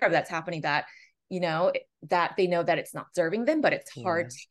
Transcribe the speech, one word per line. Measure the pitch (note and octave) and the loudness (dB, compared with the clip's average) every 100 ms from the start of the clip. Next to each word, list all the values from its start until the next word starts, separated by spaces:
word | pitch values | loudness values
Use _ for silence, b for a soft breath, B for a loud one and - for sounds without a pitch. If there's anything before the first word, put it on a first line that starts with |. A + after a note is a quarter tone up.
of | G#3+ | 2
that's | D#3+ - | 2 0
happening | E3 E3+ D#3+ | -4 -6 -6
that, | D3 C#3+ - B B B - | -2 -2 -2 B B B -10
you | F3+ | -4
know, | F3 D#3+ F#3 F3+ - _ D#3 | 0 2 2 0 -6 _ 0
that | F3 E3+ - | 2 2 2
they | F3+ | 2
know | F3 | 2
that | E3+ D#3 | 2 0
it's | - | -2
not | C#3 - | -10 -8
serving | - E3 G#3+ | -2 0 0
them, | A#3+ D#4 | 0 2
but | G3 | 2
it's | D3 - | 0 -6
hard | C3 F3 E3+ B2+ - - | -8 -2 -2 -2 -8 -18